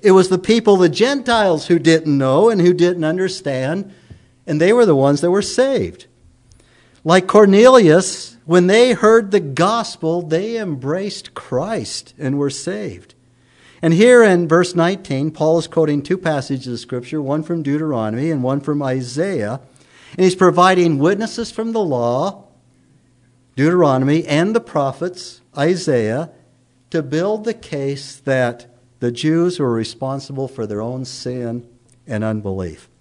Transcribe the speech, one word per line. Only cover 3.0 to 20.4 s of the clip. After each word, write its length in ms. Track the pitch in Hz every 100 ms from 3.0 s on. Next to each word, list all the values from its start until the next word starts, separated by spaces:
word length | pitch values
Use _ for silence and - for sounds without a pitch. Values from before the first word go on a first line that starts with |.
understand, 880 | 156 180 185 185 147 131 131 180 196 - _ - _ _ -
and 160 | 151
they 100 | 175
were 140 | 240 220
the 100 | 139
ones 260 | 139 143
that 100 | 175
were 100 | 196
saved. 640 | 196 - 262 254 90 - - _ _ _ _ _ _ _ _ _
Like 240 | 160 185 185
Cornelius, 1080 | 208 208 196 247 254 175 165 185 - - - -
when 220 | 180 180
they 260 | 214 254
heard 380 | 220 214 226 202
the 100 | 202
gospel, 800 | 151 131 180 226 214 - 160 175
they 360 | 156 160 214 233
embraced 760 | 202 139 135 175 202 - -
Christ 800 | - - 127 180 214 107 - - _
and 200 | 135 143
were 140 | 143
saved. 640 | 139 - 208 190 92 _ _ _ _ _ _ _ _
And 120 | 165
here 300 | 165 240 247
in 240 | 214 180 170
verse 280 | 165 175 170
nineteen, 560 | 170 196 - 135 151
Paul 260 | 151 160 165
is 100 | 160
quoting 360 | - 156 147
two 140 | 143 185
passages 500 | 165 147 - 135 127
of 120 | 117
Scripture, 420 | - 123 120 156
one 220 | 135 151
from 200 | 156 170
Deuteronomy 680 | 139 147 160 127 110 110 156
and 120 | 151
one 180 | 127 139
from 200 | 139 147
Isaiah. 800 | 135 131 123 131 190 165 104 131 _ _ _ _ - -
And 80 |
he's 120 | 185
providing 640 | 180